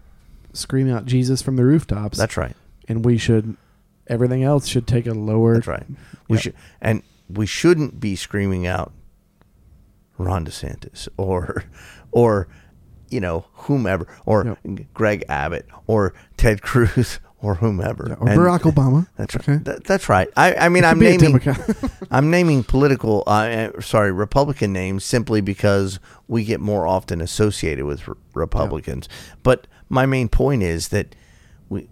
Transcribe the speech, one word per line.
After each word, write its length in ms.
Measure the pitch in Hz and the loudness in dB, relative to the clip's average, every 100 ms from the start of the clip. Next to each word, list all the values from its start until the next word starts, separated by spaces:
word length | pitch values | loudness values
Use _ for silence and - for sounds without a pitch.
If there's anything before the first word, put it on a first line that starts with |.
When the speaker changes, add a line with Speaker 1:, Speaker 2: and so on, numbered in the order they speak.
| - - - - - | -20 -20 -20 -20 -18
Speaker 1:
scream 360 | - - 135 131 | -14 -6 -2 -2
out 120 | 117 123 | -2 -2
Jesus 360 | 127 127 131 | 0 0 -2
from 140 | - 131 | -2 2
the 100 | 123 | 4
rooftops. 520 | 156 - 104 104 - | 4 2 -4 -4 -2
Speaker 2:
That's 200 | 113 - | -2 -2
right. 180 | 65 - _ - - | -6 -8 _ -16 -6
Speaker 1:
And 180 | 113 120 | -2 2
we 120 | 117 | 2
should, 380 | - 110 110 - _ _ _ _ - | 2 2 0 -8 _ _ _ _ -6
everything 360 | 117 123 131 | -2 0 0
else 240 | 131 143 - | 2 0 0
should 180 | 123 120 | -4 0
take 200 | 120 120 | -2 -2
a 60 | |
lower 400 | 110 107 110 113 117 | -4 -2 2 4 2
Speaker 2:
That's 120 | - | 0
right. 180 | - - - - - - | -6 -10 -18 -20 -14 -2
We 80 | 110 | 0
Speaker 1:
Yep. 60 | |
Speaker 2:
should, 120 | - - - - | 0 -10 -20 -8
and 220 | - 110 - _ - | -2 -2 -6 _ -10
we 160 | 98 104 | -6 -4
shouldn't 540 | - 165 170 143 - | 0 2 4 0 -6
be 160 | 104 92 | -6 -6
screaming 520 | - 101 98 92 87 | -6 -4 -2 -2 -2
out 240 | 92 - - - _ _ _ _ _ _ _ _ _ _ - | -4 -6 -12 -20 _ _ _ _ _ _ _ _ _ _ -8
Ron 280 | 90 95 80 | -4 -4 -4
DeSantis 600 | - 67 - - - - - | -10 -12 -12 -16 -16 -14 -6
or, 460 | 95 92 - - - - - - - | -4 -4 -4 -8 -10 -14 -20 -20 -4
or, 360 | 120 117 101 90 - - _ _ - - | 2 4 2 -2 -10 -20 _ _ -20 -10
you 100 | 127 | -6
know, 240 | 90 85 - | -4 -4 -8
whomever, 540 | - - 143 101 92 - - - | -10 -2 0 0 -2 -4 -10 0
or 320 | 107 113 - - | 0 0 -4 -10
Speaker 1:
Yep. 280 | 95 - | -12 -12
Speaker 2:
Greg 300 | - 107 104 - | -2 0 0 -4
Abbott 380 | 71 80 85 - - - | -4 -4 -6 -10 -10 -2
or 260 | 110 95 - _ - | 0 0 -4 _ 0
Ted 260 | 117 104 | 2 2
Cruz 580 | - 127 113 - 117 - - | 0 2 2 2 -2 -4 -16
<laughs> 120 | _ | _
or 140 | 104 87 | -4 -2
whomever. 520 | 113 95 98 - - | -2 -2 -4 -6 -8
Speaker 1:
Yeah, 60 | - | -2
or 140 | 113 | 2
Speaker 2:
And 100 | 104 | 4
Speaker 1:
Barack 220 | 175 175 | 4 4
Obama. 460 | 165 147 135 143 180 - | 2 2 4 2 0 -6
Speaker 2:
That's 200 | - - | -8 -6
right. 140 | - | -2
Speaker 1:
Okay. 140 | 143 | -2
Speaker 2:
Th-, 200 | - - - | -2 -8 -2
that's 240 | 196 - | -2 2
right. 180 | 98 92 - | 2 2 2
I, 200 | 175 - | 2 4
I 140 | 170 | 4
mean, 140 | 180 | 6
Speaker 1:
It 40 | 170 | 6
could 40 | |
Speaker 2:
I'm 80 | 165 | 6
Speaker 1:
be 60 | 226 | 6
a 40 | 180 | 8
Speaker 2:
naming, 220 | 156 131 | 6 6
Speaker 1:
Democrat. 520 | 147 127 - 214 131 - | 2 -2 -2 -4 -6 -8
<laughs> 100 | - | -4
Speaker 2:
I'm 180 | 123 147 | 0 2
naming 320 | 175 170 139 | 4 4 2
political, 600 | 110 127 143 131 110 104 - | 2 2 4 2 0 0 2
uh, 420 | 104 110 113 107 - | 0 0 -2 -4 -8
uh, 40 | |
sorry, 300 | - 113 104 | -2 0 0
Republican 600 | 92 104 135 147 135 107 | 0 -2 0 0 0 -2
names 320 | 95 92 95 - | -2 -4 -6 -2
simply 340 | 127 110 107 | -2 0 0
because 580 | 98 98 104 98 95 95 - - - | 0 -2 0 2 0 -6 -16 -20 -6
we 160 | 117 | -4
get 160 | 107 107 | -2 -4
more 260 | 104 104 82 | -2 -2 0
often 340 | 92 - 85 | -2 -2 -6
associated 640 | 80 - 107 - 85 69 71 | -4 0 0 0 -6 -6 -6
with 220 | 71 - | -8 -12
re-, 80 | - | -16
Speaker 1:
Yeah. 60 | _ | _
Speaker 2:
Republicans. 720 | - 80 - 76 78 - 64 - - - - | -6 -4 -2 -2 -6 -8 -10 -12 -18 -20 -4
But 240 | 123 127 - _ - | 0 0 -2 _ -4
my 160 | 131 135 | 0 0
main 200 | 131 117 | 0 0
point 360 | - 131 135 | 2 2 0
is 260 | 90 82 - | -2 -4 -4
that 260 | 104 - - _ _ _ - - | -4 -4 -12 _ _ _ -20 -12
we, 180 | 92 - | -12 -12